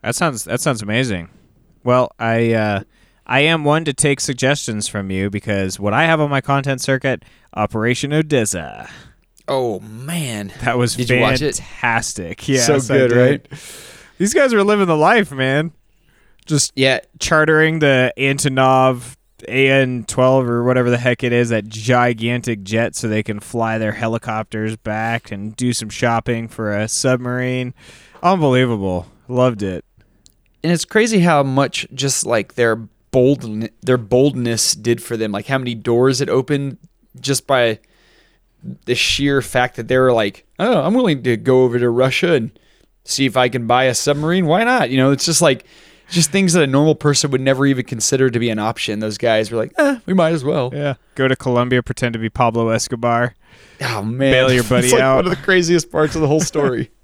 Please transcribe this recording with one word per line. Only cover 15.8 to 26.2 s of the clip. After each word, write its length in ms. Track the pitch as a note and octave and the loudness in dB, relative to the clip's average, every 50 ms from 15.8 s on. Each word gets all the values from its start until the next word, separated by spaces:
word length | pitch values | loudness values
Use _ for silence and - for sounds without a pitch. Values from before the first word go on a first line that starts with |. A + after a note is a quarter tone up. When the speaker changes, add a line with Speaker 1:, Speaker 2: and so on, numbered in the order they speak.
| _ _ _ _ _ _ _ _ _ _ _ _ _ | _ _ _ _ _ _ _ _ _ _ _ _ _
Speaker 1:
Just 260 | - D#3 C#3 - - _ | -2 -2 0 0 -2 _
Speaker 2:
Yeah. 240 | - C3 C3+ C3 - - _ _ - | 0 2 2 2 0 -4 _ _ -10
Speaker 1:
chartering 600 | - - F3 D#3 D#3 D3+ D#3 D#3 D#3 D#3+ D#3+ D#3+ | -4 2 2 4 4 4 4 4 4 2 2 2
the 340 | D3+ C#3+ C3+ B2+ B2+ B2 - - | 2 2 4 4 2 0 0 -2
Antonov 1000 | C3+ C#3 C#3 C#3 - C#3+ C3 C3 C3 C3 C3 C3 C3 C3 C3 B2 B2 - - _ _ _ _ _ - - | -2 -2 -2 0 -2 -2 2 2 4 4 4 4 4 2 2 0 -8 -18 -20 _ _ _ _ _ -14 -4
A 220 | - C3 C3+ C3+ | 0 2 2 4
N 360 | C3+ C3+ C3 B2+ B2+ B2 G#2+ - | 4 4 2 2 -2 -6 -8 -6
twelve 400 | - - B2+ C3 C3 C3+ B2+ A#2+ | 0 2 4 4 4 4 2 0
or 160 | A#2+ A#2+ A#2+ | -2 0 2
whatever 260 | B2 B2+ B2+ B2 B2 | 2 2 2 2 2
the 60 | A#2+ A#2+ | 0 2
heck 240 | B2 B2+ B2 - - | 2 0 0 0 0
it 100 | B2 A#2+ | 0 2
is, 160 | A#2+ A#2+ A#2 | 2 2 2
that 180 | A#2 A2 G2+ G#2+ | 0 -4 -4 -6
gigantic 960 | G#2+ A2 G#2+ A#2 B2+ B2 B2 B2 A#2+ A2 A2+ A#2 A#2+ B2 A#2+ - A#2 G#2 G2 | -12 -8 0 2 2 4 4 2 0 0 -2 -2 -2 -2 -4 -4 -6 -6 -6
jet, 320 | F#2+ A2 A2 A#2 - - | -4 -2 0 0 -2 -4
so 120 | - - A2+ | -6 -4 -2
they 140 | G#2+ G#2+ G#2 | -2 -2 -2
can 160 | - G#2+ G#2 | -4 -8 -10
fly 380 | - - - A#2 A2+ A2+ A2 A2 | -10 -8 -4 -4 -2 -2 -2 -2
their 140 | A2 G#2+ G#2 | -4 -4 -4
helicopters 840 | - A#2 A2+ A2+ A#2 - - A2 G#2+ A2 _ - A2 G#2+ A2 A2 A2 | -4 -4 -4 -4 -4 -6 -6 -6 -6 -8 _ -8 -6 -6 -6 -6 -8
back 540 | _ A2 G#2+ G#2+ A2 A2+ A#2 A#2 _ - | _ -8 -6 -6 -4 -4 -4 -6 _ -10
and 240 | A2 G2 G2+ G#2+ A2 - | -14 -12 -12 -12 -8 -4
do 160 | B2 B2 A#2+ | -2 -2 -2
some 160 | - A#2 G#2+ | -2 -6 -10
shopping 580 | G#2 - - A#2+ A#2 A#2 | -6 -2 -2 0 0 0